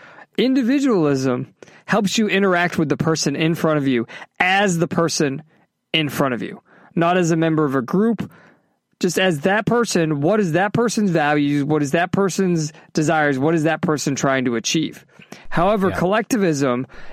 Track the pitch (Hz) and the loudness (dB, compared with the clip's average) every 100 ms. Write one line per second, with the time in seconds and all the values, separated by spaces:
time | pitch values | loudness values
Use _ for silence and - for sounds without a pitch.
0 | - - - - 247 269 226 285 269 196 | -20 -20 -8 -2 0 2 0 0 2 2
1 | 151 135 131 127 131 _ - - - 196 | 2 0 0 -2 -6 _ -20 -18 -2 0
2 | 196 - 214 190 196 175 175 - 151 143 | 0 0 0 2 2 2 0 0 0 0
3 | 160 160 151 143 160 160 160 151 135 123 | 0 0 -2 0 0 0 0 0 0 0
4 | 113 - - - 180 196 202 170 170 165 | -2 -10 -10 -2 0 2 2 0 -2 0
5 | 165 - 147 139 - _ _ _ _ 160 | -2 0 -2 -4 -12 _ _ _ _ -2
6 | 147 - 139 113 - - - - - 175 | -2 0 -2 -2 -6 -12 -20 -20 -8 0
7 | 170 180 165 165 160 156 151 135 117 180 | 2 2 2 2 2 2 0 0 0 0
8 | 226 214 - - - _ _ _ _ - | 0 -2 -8 -16 -20 _ _ _ _ -4
9 | 180 196 190 147 190 208 - 233 226 180 | -2 2 0 2 0 0 0 0 0 0
10 | 160 147 151 214 185 160 202 226 233 - | 0 0 0 2 2 0 0 0 0 0
11 | 208 165 147 151 143 147 143 151 143 170 | 0 2 2 2 2 0 0 0 0 0
12 | 180 196 196 - 190 170 151 - - - | 0 0 0 0 0 0 -2 -10 -6 -2
13 | 151 160 147 131 151 165 156 156 175 151 | 0 2 2 2 0 2 0 0 0 -2
14 | 151 131 143 135 127 117 - 160 - - | -2 -2 0 0 0 -2 -2 -2 -2 -8
15 | - - - - - 156 185 214 185 - | -20 -20 -20 -18 -6 0 2 2 0 0
16 | 170 214 - 233 185 143 139 123 135 - | 0 0 0 0 0 0 0 -2 -4 -12
17 | - | -14